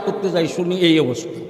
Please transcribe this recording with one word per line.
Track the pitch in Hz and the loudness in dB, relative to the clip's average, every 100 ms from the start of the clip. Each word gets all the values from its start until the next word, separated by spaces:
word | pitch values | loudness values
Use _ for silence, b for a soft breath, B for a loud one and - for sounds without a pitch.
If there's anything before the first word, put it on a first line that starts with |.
| 196 | -2
করতে | - 190 | -2 0
যাই | 170 165 | 0 0
শুনি | 185 175 185 | -2 -2 2
এই | 170 160 | 4 4
অবস্থা, | 127 123 - - | 2 -2 -8 -10